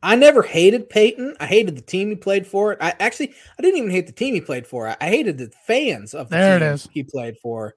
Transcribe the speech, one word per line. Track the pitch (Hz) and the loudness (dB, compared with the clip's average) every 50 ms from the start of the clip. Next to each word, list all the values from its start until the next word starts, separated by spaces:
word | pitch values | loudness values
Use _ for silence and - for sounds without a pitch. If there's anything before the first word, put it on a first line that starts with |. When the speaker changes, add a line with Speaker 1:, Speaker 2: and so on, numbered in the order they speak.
Speaker 1:
I | - 185 220 | 0 0 4
never | 247 285 294 285 233 | 8 8 8 8 6
hated | - - - 165 180 196 226 247 - - | 2 2 2 4 6 6 4 4 -4 -2
Peyton. | - 214 214 240 - - 247 285 311 - | 2 4 4 4 2 -2 -10 -10 -10 -10
I | 151 | -6
hated | - 185 220 214 180 147 | 2 2 2 2 2 -6
the | 127 | -10
team | - - - 185 202 214 | -12 -6 -6 -4 -4 -4
he | 208 | -6
played | - - 196 196 196 196 | -6 -4 -2 -2 -2 -2
for. | - - 196 208 214 202 - | -2 -2 -2 -2 -2 -2 -2
I | 151 175 - - | -4 -4 -2 -2
actually, | 196 240 - - 294 262 - _ - - _ - | -2 -4 -2 -4 -8 -8 -8 _ -20 -20 _ 0
I | |
didn't | 262 370 392 320 | 0 2 2 2
even | 233 196 | -2 -2
hate | 180 185 180 - | -2 -4 -4 -6
the | |
team | - - 240 269 240 | -8 -6 -4 -4 -4
he | 160 | -4
played | - - 135 123 120 | -4 -6 -8 -8 -8
for. | - 131 120 110 110 | -10 -10 -8 -8 -8
I, | - - | -8 -6
I | 143 170 | -4 -2
hated | 214 311 285 196 147 127 | -2 -2 -2 -4 -6 -6
the | 123 107 _ _ - | -10 -14 _ _ -4
fans | - 226 269 302 240 143 107 104 107 | -2 -2 0 0 -2 -6 -6 -10 -14
of | - 156 135 - | -14 -14 -10 -4
the | 165 | 0
Speaker 2:
There | 170 190 196 185 | 2 2 2 2
it | 175 | 2
Speaker 1:
team | 156 151 | 0 -2
Speaker 2:
is. | 143 143 - - | -4 -6 -10 -10
Speaker 1:
he | - 151 135 | -10 -12 -10
played | - - 135 117 117 110 _ | -8 -10 -10 -10 -10 -12 _
for. | - 120 117 110 107 104 - | -12 -10 -10 -8 -10 -12 -14